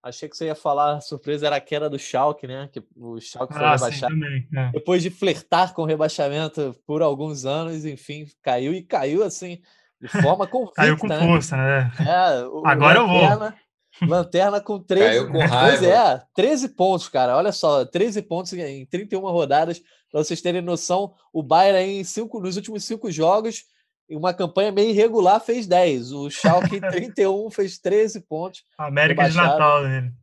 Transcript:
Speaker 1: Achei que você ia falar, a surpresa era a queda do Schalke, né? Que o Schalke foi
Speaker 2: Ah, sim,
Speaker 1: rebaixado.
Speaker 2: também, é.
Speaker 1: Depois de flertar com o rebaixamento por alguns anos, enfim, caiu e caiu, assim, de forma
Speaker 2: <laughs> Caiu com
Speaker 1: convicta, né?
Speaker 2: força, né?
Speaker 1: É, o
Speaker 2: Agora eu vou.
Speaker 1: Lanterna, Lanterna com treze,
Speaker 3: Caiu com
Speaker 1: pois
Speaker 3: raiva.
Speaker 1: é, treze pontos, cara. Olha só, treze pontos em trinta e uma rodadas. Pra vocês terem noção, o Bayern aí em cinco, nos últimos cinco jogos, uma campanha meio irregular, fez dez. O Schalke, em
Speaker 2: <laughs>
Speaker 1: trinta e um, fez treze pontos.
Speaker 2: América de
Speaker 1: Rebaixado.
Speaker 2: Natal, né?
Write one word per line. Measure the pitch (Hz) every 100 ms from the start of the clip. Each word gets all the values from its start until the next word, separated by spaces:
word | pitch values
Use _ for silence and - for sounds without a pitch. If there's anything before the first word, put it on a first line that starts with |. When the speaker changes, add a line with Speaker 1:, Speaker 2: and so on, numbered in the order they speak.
Speaker 1:
Achei | 127 123 151
que | -
você | 160
ia | 156
falar, | 156 143 147 147
a |
surpresa | - 143 143 147 147
era | 143
a |
queda | - 147 151
do | 139
Schalke, | - 127 143 147 127
né? | 131 139
Que | 135 - _
o | 120 113
Schalke | - 120 131
foi | 147
Speaker 2:
Ah, | 151 143
sim, |
Speaker 1:
rebaixado. | 123 - 127
Speaker 2:
também, | 156 147 135 123
é. | 139 123
Speaker 1:
Depois | 139 - 180
de | 170
flertar | - 190 151 - 170 180
com | 180
o |
rebaixamento | 156 156 156 - 143 147 156 156 139 113
por | - 151
alguns | 160 139 156 147
anos, | 131 151 165 160
enfim, | 151 135 - 147 151 _
caiu | - 123 135
e | 185
caiu, | 180 190 135 165
assim, | 208 - 180 175 _ _ _ _
de | 123
forma | 196 151 185
Speaker 2:
<laughs> | 190 262 208
Caiu | - 151 156
com | 208
Speaker 1:
convicta, | 156
né? | 170
Speaker 2:
força, | 165 - 131
né? | 135 139 123 120
Speaker 1:
É, | 147 180 185 131 123
o | 156 156
Speaker 2:
Agora | 135 147 214
eu | 220
vou. | 180
Speaker 1:
Lanterna, | - 127 214 - _ _ _ _
Lanterna | 170 175 175 175 196 202
com | 202 202
treze, | 180 190 208
Speaker 3:
Caiu | 117 131
com |
Speaker 1:
pois | 156 156
Speaker 3:
raiva. | 120 - - 180
Speaker 1:
é, | 214 208 127 _
treze | - 226 294 254
pontos, | - 185 180 -
cara. | 135 127 135
Olha | 196
só, | - 160 143
treze | 127 175 226 208
pontos | 196 165 185
em | 180 151 139 131
trinta | 180 208
e | 190
uma | 190
rodadas. | 170 139 143 165 170 _ _ _
Pra | 147
vocês | 156 165
terem | 175 180
noção, | 175 170 - 180 196 _ _
o | 160
Bayern | 139 165 196 190
aí | 185 196
em |
cinco, | 180 - 226 226
nos | 185 185
últimos | 202 208
cinco | - 226 202
jogos, | 151 160 202 226 220 _ _ _ _ _
uma | 156 180
campanha | 175 175 190 208
meio | 196 220
irregular, | 208 226 220 180 214
fez | 220 240 202
dez. | 175 180 131 120
O | 143 143
Schalke, | - 190 175 180 196
em |
Speaker 2:
<laughs> | 190
Speaker 1:
trinta | 180 233 226
e | 190
um, | 196 220
fez | 208 196 -
treze | 180 208 220 208
pontos. | _ 156 185 - _ -
Speaker 2:
América | 151 143 151 -
de | 175
Speaker 1:
Rebaixado. | 165 165 156
Speaker 2:
Natal, | 151 147
né? | 139 131 123 -